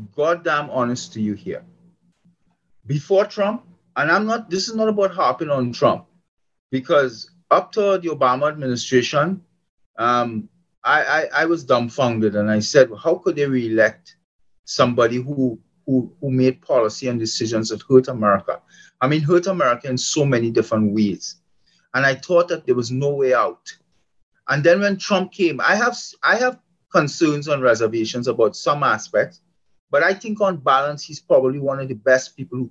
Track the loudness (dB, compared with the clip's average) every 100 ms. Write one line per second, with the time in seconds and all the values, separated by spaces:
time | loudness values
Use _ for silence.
0 | -12 -2 -2 -2 -2 -4 -4 -2 -2 -4
1 | -8 -6 -4 -4 -8 -10 -14 _ _ _
2 | _ _ _ _ _ _ _ _ -6 -6
3 | 0 2 2 0 -2 -4 -10 _ _ -2
4 | 0 2 0 -4 -4 -6 -4 -2 0 0
5 | 0 0 0 0 -2 -2 -2 0 0 0
6 | -6 _ _ _ _ _ _ -6 0 2
7 | 2 -4 -18 _ 0 0 0 -2 0 0
8 | -2 0 0 2 -2 -2 -4 -4 0 0
9 | 2 0 -2 -4 -10 _ _ _ _ -4
10 | 0 0 -2 -6 -10 _ _ _ 0 0
11 | 0 -2 -2 -2 -2 -2 0 0 0 -2
12 | -2 0 0 0 0 0 2 4 4 2
13 | -2 -2 -2 -2 0 -2 0 2 2 0
14 | -20 _ _ _ _ _ -6 0 0 2
15 | 0 0 -6 -2 -2 -4 _ _ -2 -2
16 | -2 -6 -2 2 2 0 -2 0 0 -2
17 | -6 -4 -4 -4 -4 -4 -4 -8 4 4
18 | 6 0 2 2 0 -8 _ -20 -20 -4
19 | 0 2 2 2 2 0 0 0 -4 -4
20 | -2 0 2 2 2 0 0 2 2 2
21 | 0 -2 -10 -16 _ _ _ _ _ 0
22 | 0 0 2 2 2 -2 0 -2 -2 -2
23 | -2 0 2 2 0 -6 -18 -20 _ _
24 | _ _ _ _ -4 2 4 4 2 -2
25 | -2 -2 -2 0 -2 0 0 2 0 -4
26 | -12 -4 0 2 0 -4 _ _ _ 0
27 | 0 0 0 0 -4 0 2 2 0 -2
28 | -4 -4 -4 0 0 0 -4 0 0 -2
29 | -2 -2 -2 -6 _ _ _ _ _ 0
30 | 0 -2 -6 -2 -2 0 0 2 0 -6
31 | -14 -10 2 2 4 0 -4 -4 -6 -4
32 | 2 2 0 -14 -12 -8 -2